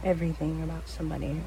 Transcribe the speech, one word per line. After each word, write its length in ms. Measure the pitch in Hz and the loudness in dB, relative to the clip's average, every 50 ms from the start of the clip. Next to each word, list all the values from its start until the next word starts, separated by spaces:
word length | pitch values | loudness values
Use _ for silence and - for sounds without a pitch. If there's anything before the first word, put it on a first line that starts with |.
| - | 4
everything 580 | 190 180 165 170 165 160 - 156 156 160 160 | 4 4 4 4 0 2 2 0 0 0 0
about 260 | 160 156 160 160 - - | -2 -2 -4 -4 -6 -8
somebody. 520 | - - 165 156 151 - 139 147 147 160 170 | -6 -4 -2 -2 -2 -2 -2 -2 -2 -2 -4